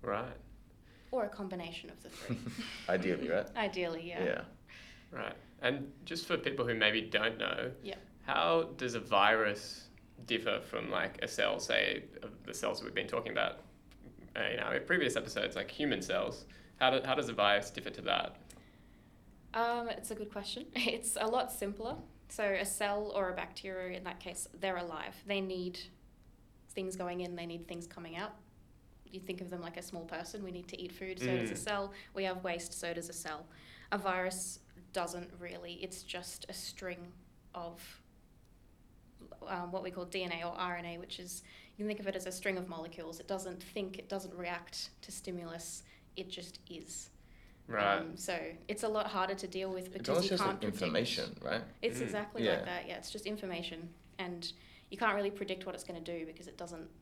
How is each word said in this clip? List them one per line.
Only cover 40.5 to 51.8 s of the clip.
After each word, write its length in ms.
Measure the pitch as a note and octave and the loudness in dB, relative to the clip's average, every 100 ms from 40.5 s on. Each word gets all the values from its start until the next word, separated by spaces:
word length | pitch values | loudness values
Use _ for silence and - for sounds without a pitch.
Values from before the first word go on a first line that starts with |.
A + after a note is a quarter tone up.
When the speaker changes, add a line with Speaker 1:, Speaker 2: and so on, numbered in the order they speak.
Speaker 2:
R 240 | - F3+ F3 | -2 -2 -2
N 80 | E3+ | -4
A, 120 | E3+ | -8
which 220 | F3 - | -8 -10
is, 240 | F3+ - - - - | -8 -10 -10 -20 -20
you 60 | - | -4
can 40 | G#3 | -2
think 120 | G#3 | 0
of 80 | G3 | -2
it 80 | F#3+ | -2
as 100 | F#3 | -2
a 60 | |
string 260 | F#3 G3+ F#3 | -2 0 0
of 100 | F#3 | -2
molecules. 520 | E3 E3 E3 D#3+ E3 | -6 -6 -8 -10 -10
It 80 | - | -4
doesn't 340 | F#3+ F#3+ F3 | -2 -2 -8
think, 380 | - A3 F#3+ F#3+ | -6 -4 -4 -6
it 80 | - | -4
doesn't 240 | G3 F#3 | -4 -4
react 580 | F3 F3 F3 - - - - | -6 -4 -4 -6 -8 -8 -10
to 100 | - | -12
stimulus, 720 | - - F3 E3 E3 - - - - - - | -8 -6 -6 -6 -8 -8 -10 -12 -20 -12 -10
it 140 | F#3 | -8
just 300 | - E3+ - - | -8 -10 -14 -12
is. 400 | E3 - - - - - - - - - | -12 -8 -10 -10 -16 -20 -20 -20 -20 -2
Speaker 1:
Right. 300 | A2 G2+ G2 | 4 6 6
Speaker 2:
Um, 180 | E2 E3 | 2 -4
so 200 | - F3 D#3+ E3+ - | -2 -2 -4 -8 -6
it's 160 | G#3 | -2
a 40 | A3+ | 2
lot 180 | G#3+ G3+ | 2 2
harder 280 | G3 F#3 F#3+ | 2 2 0
to 120 | F#3 | -2
deal 220 | F#3 F#3+ | -2 -2
with 140 | F#3 F#3 | -2 -4
Speaker 3:
It's 60 | |
Speaker 2:
because 160 | F#3 - | -6 4
Speaker 3:
almost 160 | E3 F#3+ | 4 6
Speaker 2:
you 40 | |
Speaker 3:
just, 100 | F#3 | 4
like, 80 | G3 | 4
Speaker 2:
can't 100 | F#3+ | 2
predict. 200 | G#2+ - | 0 0
Speaker 3:
information, 560 | F2+ D#2+ B2 - A1+ - | 2 4 2 2 -2 -4
right? 200 | - G#2 - - | -2 -2 -2 -2